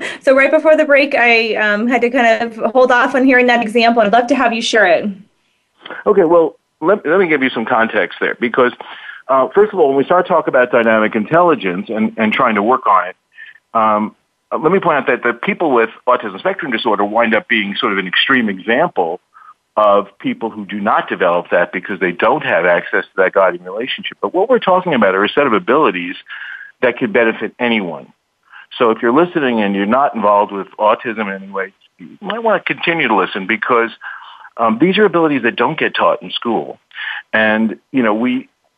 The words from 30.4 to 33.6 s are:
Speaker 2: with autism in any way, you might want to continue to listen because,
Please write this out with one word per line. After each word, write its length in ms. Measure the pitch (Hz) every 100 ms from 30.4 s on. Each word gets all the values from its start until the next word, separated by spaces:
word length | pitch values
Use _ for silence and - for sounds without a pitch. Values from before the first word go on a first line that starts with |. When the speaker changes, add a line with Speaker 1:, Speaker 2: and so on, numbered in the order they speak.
| 104
Speaker 2:
with 120 | 98 92 -
autism 440 | 104 113 123 107
in 200 | 101 98
any 80 | 98
way, 220 | 98 95 _ _ -
you 200 | - -
might 180 | 190 220
want 260 | 226 190 -
to 80 |
continue 320 | 139 - 170 127
to 60 | 101
listen 300 | 90 104 95
because, 440 | 110